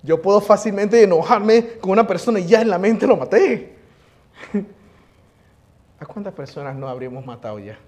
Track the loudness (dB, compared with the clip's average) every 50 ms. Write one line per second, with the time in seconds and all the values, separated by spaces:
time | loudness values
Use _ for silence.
0 | 0 0 -2 0 2 2 2 2 4 4 2 2 2 -4 -4 -2 -2 2 6 6
1 | 6 6 4 0 2 2 0 2 4 4 2 2 2 0 -12 -10 -4 0 2 2
2 | 2 0 -2 -4 -2 -2 -2 -2 2 2 2 2 4 0 -2 0 0 0 0 0
3 | 2 2 2 2 0 0 2 2 2 2 0 -4 -6 -16 -20 _ _ _ _ _
4 | _ _ _ _ _ _ _ -20 -20 -8 -6 -6 -6 -6 -18 _ _ _ _ _
5 | _ _ _ _ _ _ _ _ _ _ _ _ _ _ _ _ _ _ _ _
6 | -20 -18 -16 -14 -14 -12 -12 -14 -16 -14 -14 -14 -12 -12 -12 -10 -10 -12 -10 -12
7 | -12 -12 -12 -14 -14 -16 -18 -14 -14 -14 -14 -12 -16 -18 -20 -20 _